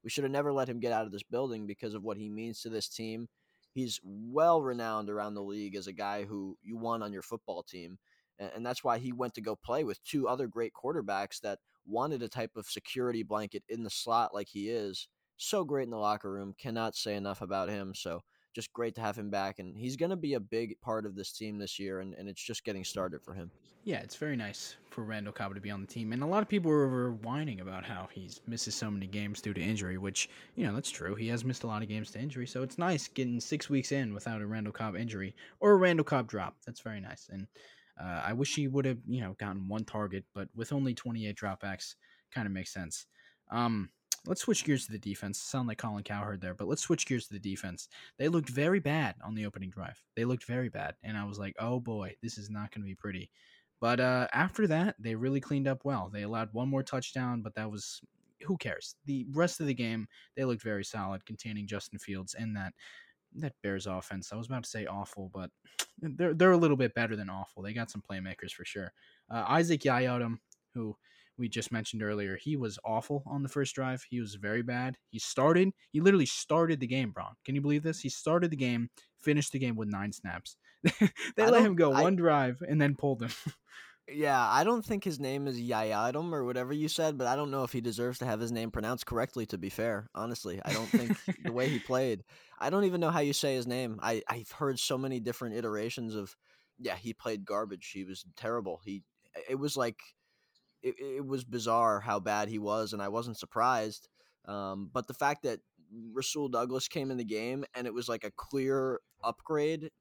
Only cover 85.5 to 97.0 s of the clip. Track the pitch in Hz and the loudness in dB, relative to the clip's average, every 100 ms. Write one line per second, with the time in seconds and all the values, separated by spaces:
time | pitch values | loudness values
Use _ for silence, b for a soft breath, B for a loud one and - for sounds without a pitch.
85.5 | 123 120 110 110 104 120 143 170 156 123 | -2 0 0 2 2 2 0 -2 0 0
86.5 | 123 127 147 156 - 160 143 123 135 147 | 0 -2 0 0 2 0 2 2 2 0
87.5 | 135 127 127 117 110 123 123 127 107 117 | 0 0 0 -2 0 -2 0 -2 0 0
88.5 | 117 113 117 110 - - 120 127 127 110 | -2 -2 -2 -2 -2 -2 0 0 -2 -4
89.5 | 95 95 - 117 104 110 - 117 120 101 | -4 -4 -2 0 0 -4 -6 -4 -4 -6
90.5 | 92 - 127 110 214 233 208 - 180 - | -6 -2 -2 4 2 4 -2 -2 -4 -2
91.5 | 120 131 131 - 127 131 101 - B B | 0 0 0 2 2 2 -2 -6 B B
92.5 | B 139 190 196 180 160 170 147 139 147 | B 2 4 4 4 4 4 2 2 2
93.5 | 131 120 123 123 110 113 113 - 120 107 | 2 0 0 -2 -2 0 0 0 -6 -6
94.5 | - 143 127 - 131 135 127 113 117 120 | -2 0 0 0 0 0 -2 -2 -4 -4
95.5 | 110 113 107 113 120 113 107 95 - b | -2 0 0 -2 -4 -4 -4 -6 -12 b
96.5 | b b _ 123 90 | b b _ -6 -4